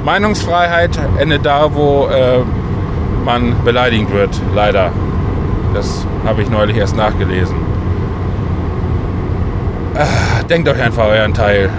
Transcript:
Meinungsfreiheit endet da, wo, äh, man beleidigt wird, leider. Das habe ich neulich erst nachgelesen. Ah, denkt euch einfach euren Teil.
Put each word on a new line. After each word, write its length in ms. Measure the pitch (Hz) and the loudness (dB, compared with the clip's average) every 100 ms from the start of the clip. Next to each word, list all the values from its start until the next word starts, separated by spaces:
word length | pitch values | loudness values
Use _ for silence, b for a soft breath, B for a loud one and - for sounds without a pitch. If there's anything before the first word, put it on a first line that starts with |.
Meinungsfreiheit 920 | 139 180 208 208 - 170 175 170 170 165 139 - | 0 0 0 0 0 0 2 2 0 0 0 0
endet 260 | 147 147 147 | 2 2 2
da, 240 | 143 151 | 2 2
wo, 360 | 143 147 143 139 | 2 2 2 2
äh, 320 | 135 127 123 117 - - - - - - - | 2 4 2 0 -2 -2 -4 -2 -2 -2 -2
man 320 | 123 120 120 120 | 0 0 0 2
beleidigt 480 | 120 120 123 113 101 | 2 2 2 2 0
wird, 280 | 101 98 - 92 98 | 0 0 0 -2 2
leider. 360 | 104 101 90 - - - - - - - - 101 | 2 2 0 0 -2 -2 -2 -2 -2 -2 -2 -2
Das 300 | 98 - - - 110 | -2 -4 -4 -2 0
habe 160 | 110 | 0
ich 80 | 101 | 0
neulich 280 | 110 104 107 | 0 2 2
erst 200 | 98 - | 0 0
nachgelesen. 600 | 107 101 95 92 90 85 80 - - - - - - - - - - - - - - - - - - - - - - - | 0 0 0 0 0 -2 -2 -2 -2 -2 -2 -4 -4 -4 -2 -2 -2 -2 -2 -2 -2 -4 -2 -2 -2 -2 -4 -4 -4 -2
Ah, 460 | 147 - - - - | 0 0 0 -2 0
denkt 180 | 170 151 | 0 2
euch 140 | 127 | 2
einfach 240 | 120 110 107 | 0 2 2
euren 260 | 107 107 | 4 2
Teil. 360 | 90 107 101 98 | 2 2 2 2